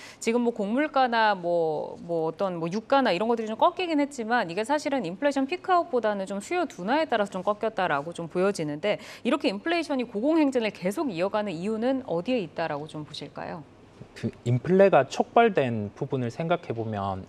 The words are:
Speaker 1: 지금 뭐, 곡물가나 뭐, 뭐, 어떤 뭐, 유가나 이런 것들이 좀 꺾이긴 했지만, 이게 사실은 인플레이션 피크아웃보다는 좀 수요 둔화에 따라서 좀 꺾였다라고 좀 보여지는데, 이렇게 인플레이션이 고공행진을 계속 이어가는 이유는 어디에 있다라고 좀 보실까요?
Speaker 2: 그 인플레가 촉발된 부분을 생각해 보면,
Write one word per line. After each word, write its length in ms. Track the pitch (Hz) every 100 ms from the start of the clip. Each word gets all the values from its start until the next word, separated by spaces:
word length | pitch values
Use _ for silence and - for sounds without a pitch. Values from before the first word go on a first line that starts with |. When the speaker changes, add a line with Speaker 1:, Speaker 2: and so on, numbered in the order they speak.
| - -
Speaker 1:
지금 220 | - 233
뭐, 120 | 233
곡물가나 800 | 233 202 247 302 277 254 233 220 190
뭐, 640 | 175 175 160 151 - -
뭐, 260 | 170 165 160
어떤 300 | 160 196 170
뭐, 120 | 170
유가나 400 | 208 - 277 240
이런 160 | 175 226
것들이 200 | 233 220
좀 100 | 226
꺾이긴 420 | 330 339 349 294
했지만, 520 | 285 285 220 240 180
이게 120 | 170
사실은 400 | 220 294 294 269 165
인플레이션 420 | 196 285 277 269
피크아웃보다는 800 | 359 - 349 339 247 214 202 190
좀 120 | 202
수요 260 | - 359 320
둔화에 400 | - 185 294 311
따라서 260 | 226 202
좀 100 | 185
꺾였다라고 720 | 180 208 220 220 180 143 160
좀 140 | 170 170
보여지는데, 720 | 180 190 202 151 151 208 202 - -
이렇게 260 | 233 302 285
인플레이션이 540 | 196 330 339 302 269
고공행진을 680 | 240 202 277 320 277 254 214
계속 420 | - 180 254 294
이어가는 400 | 165 185 214 208
이유는 520 | 160 196 220 240 262 -
어디에 320 | 170 175 254
있다라고 460 | 160 - 160 147 156
좀 180 | 151 151
보실까요? 580 | - 147 - 170 175 - - - - -
Speaker 2:
그 160 | - 120 -
인플레가 640 | 120 123 160 190 196 156 127
촉발된 840 | - - 240 233 180 127 113 104 -
부분을 340 | 139 131 120
생각해 380 | - 165 175 -
보면, 580 | 113 110 104 98 95